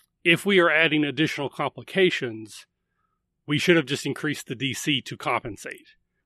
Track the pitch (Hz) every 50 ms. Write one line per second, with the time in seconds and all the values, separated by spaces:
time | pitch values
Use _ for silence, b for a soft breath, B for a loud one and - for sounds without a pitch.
0 | _ _ _ _ - 170 165 160 - 196 202 185 170 170 151 156 165 160 151 151
1 | 147 143 135 120 156 147 - - 143 127 - - 151 131 - - 117 - - 190
2 | 185 180 - - 139 120 110 110 110 107 - - - _ _ _ _ _ _ _
3 | _ _ _ _ _ _ _ _ _ - 151 147 - - 175 165 147 123 143 -
4 | - 143 131 - - 151 143 - - - 139 107 131 135 117 - - 156 147 127
5 | - - - - - 147 123 113 - 123 98 - - 131 - - _ _ _ _
6 | _ _ _ _ _